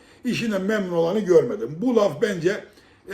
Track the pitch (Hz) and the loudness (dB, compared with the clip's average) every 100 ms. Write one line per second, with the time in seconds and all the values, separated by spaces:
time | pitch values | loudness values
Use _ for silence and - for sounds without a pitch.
0 | - - 247 175 220 196 190 214 185 170 | -20 -10 -4 -4 -2 -2 -2 -2 -2 0
1 | 165 214 180 165 131 107 117 156 247 226 | 0 0 4 4 4 -2 -6 -4 0 2
2 | 202 139 214 185 160 208 - - _ _ | 2 0 -2 0 -2 -2 -8 -20 _ _
3 | - | -8